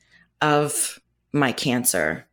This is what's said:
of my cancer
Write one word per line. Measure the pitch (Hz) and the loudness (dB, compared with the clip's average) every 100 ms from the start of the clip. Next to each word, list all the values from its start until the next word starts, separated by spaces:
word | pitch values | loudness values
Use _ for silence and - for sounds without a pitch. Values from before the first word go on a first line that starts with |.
| _ - _ - | _ -20 _ -2
of | 151 147 147 - - - _ _ _ | 2 2 2 -2 -6 -8 _ _ _
my | 147 135 | 0 0
cancer | 117 139 123 117 90 78 80 - | 0 -2 0 0 0 0 -4 -10